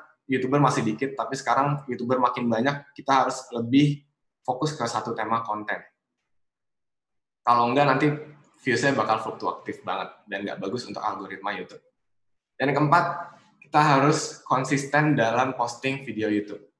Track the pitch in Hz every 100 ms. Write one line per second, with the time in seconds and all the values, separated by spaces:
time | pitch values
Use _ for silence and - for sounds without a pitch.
0 | - _ - 131 127 147 135 135 113 107
1 | 135 - 113 135 - 120 143 147 - 113
2 | 120 127 123 - 117 110 135 143 - -
3 | - 135 123 - - 120 117 139 147 147
4 | _ _ _ _ - - 147 - 117 110
5 | 117 110 107 113 107 107 107 95 - _
6 | _ _ _ _ _ _ _ _ _ _
7 | _ _ _ _ 120 120 120 131 143 135
8 | 151 - - - _ _ 131 113 139 123
9 | 107 110 113 - 95 - 107 - 92 95
10 | - - - 98 101 92 98 120 104 -
11 | 104 101 92 95 101 92 - - _ _
12 | _ _ _ _ _ - 135 143 147 170
13 | - - - - _ _ - 151 151 139
14 | 147 - - - - 131 131 139 - 147
15 | 151 123 113 120 131 127 120 - 135 135
16 | 120 104 107 104 104 90 -